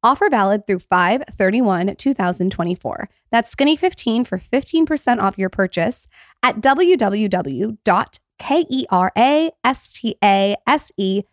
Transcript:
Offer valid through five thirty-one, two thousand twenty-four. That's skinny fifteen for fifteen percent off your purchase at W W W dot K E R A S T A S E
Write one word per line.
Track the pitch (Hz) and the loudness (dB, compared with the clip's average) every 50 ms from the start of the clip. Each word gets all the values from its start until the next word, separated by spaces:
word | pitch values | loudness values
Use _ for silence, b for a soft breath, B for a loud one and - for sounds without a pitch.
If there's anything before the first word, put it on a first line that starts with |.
Offer | - 233 277 - 403 311 | 4 2 2 2 2 2
valid | 285 220 196 196 202 202 - | 2 2 2 2 0 -2 0
through | - 196 180 | -4 -4 -4
five | - _ 185 180 180 180 214 262 285 - | -2 _ 0 2 2 2 0 -2 -4 -10
thirty-one, | - - 202 185 202 240 254 208 185 170 180 196 - | -4 0 0 2 2 2 2 2 2 0 0 -2 -4
two | - - 269 | -2 -2 -2
thousand | 269 - 190 180 180 - 185 190 | 0 0 0 -2 0 -2 -2 -4
twenty-four. | - - 170 175 180 - - 117 - - - - _ _ _ _ | -2 -2 -4 -4 -4 -4 -6 -8 -8 -8 -12 -14 _ _ _ _
That's | - 233 233 - | 0 0 0 0
skinny | - - 277 294 320 | -2 0 2 2 2
fifteen | 294 - 370 - - - 240 220 233 247 | 2 0 -2 -2 -2 -4 -2 0 0 -2
for | - 190 | -2 -6
fifteen | 185 - - - 269 277 - - 320 320 | -10 -6 -2 -2 -2 -2 0 0 0 2
percent | - 311 285 - - 240 233 | 2 0 -2 0 0 0 2
off | - 196 185 - | 0 -2 -2 -2
your | 190 185 | -6 -4
purchase | - - 190 185 - 180 165 214 254 - - b b b b b b b | -2 -2 -2 -2 0 -2 -2 -2 -4 -8 -16 b b b b b b b
at | - 254 - 214 | -2 0 0 2
W | 214 269 269 285 370 349 370 | 2 2 2 4 4 2 4
W | 262 240 196 196 208 220 202 | 2 2 0 0 0 -2 0
W | 185 180 175 139 135 120 202 220 220 - _ | 0 -2 -2 -4 -6 -4 -6 -6 -6 -4 _
dot | 220 175 190 - - - - _ _ _ _ | 0 2 2 0 -4 -8 -14 _ _ _ _
K | - - 269 339 330 - | -4 0 0 0 0 0
E | 254 262 240 - | -4 -6 -2 0
R | 196 180 185 190 - | 0 0 0 0 2
A | 214 240 269 294 302 320 320 - _ | 2 2 4 4 2 0 -2 -4 _
S | - 247 262 - - - | -4 -2 -2 -2 -10 -14
T | - - - 226 - _ - | -14 -6 -6 -6 -4 _ 2
A | 202 196 196 196 202 202 - _ | 4 4 4 2 0 0 -2 _
S | - 269 302 - - _ | 0 0 0 -2 -8 _
E | - 196 190 190 202 196 _ | -4 -2 -2 -2 -2 -4 _